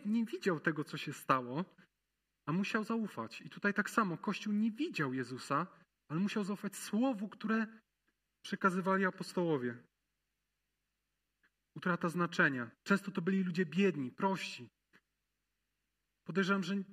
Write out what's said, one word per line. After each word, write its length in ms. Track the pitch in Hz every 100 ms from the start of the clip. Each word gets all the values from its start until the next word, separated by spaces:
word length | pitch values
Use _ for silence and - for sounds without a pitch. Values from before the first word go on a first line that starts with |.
nie 200 | 208 226
widział 360 | 220 359 196 151
tego, 240 | 170 151
co 120 | 143 156
się 160 | -
stało, 520 | 139 - 135 120 139 190 - - _ _ _ _ _ -
a 60 |
musiał 320 | 175 196 226
zaufać. 560 | 208 233 208 - 110 -
I 100 | -
tutaj 240 | - 202
tak 160 | 202 -
samo 280 | - 202 160
Kościół 340 | - 180 214
nie 180 | 208 226
widział 440 | 220 330 170 139
Jezusa, 520 | 131 120 123 - 143 180 - _ _ _
ale 120 | 156
musiał 240 | 202 220
zaufać 320 | 196 202 202 -
słowu, 520 | - 208 269 202 208
które 520 | - 214 220 220 - _ _ _ _ _ _
przekazywali 600 | - 196 190 185 185 190
apostołowie. 760 | 190 - 175 - 170 147 123 123 - _ _ _ _ _ _ _ _ _ _ _ _ _ _ _ _ _ _
Utrata 340 | 160 185 170 175
znaczenia. 600 | 170 170 180 160 127 120 -
Często 280 | - 196 -
to 120 | -
byli 200 | 175 190
ludzie 240 | 180 165 165
biedni, 460 | 165 196 147 127
prości. 560 | - 196 185 - - 117 _ _ _ _ _ _ _ _ _ _ _ _ _ _ _
Podejrzewam, 380 | - 170 185 196
że 120 | 175 196 185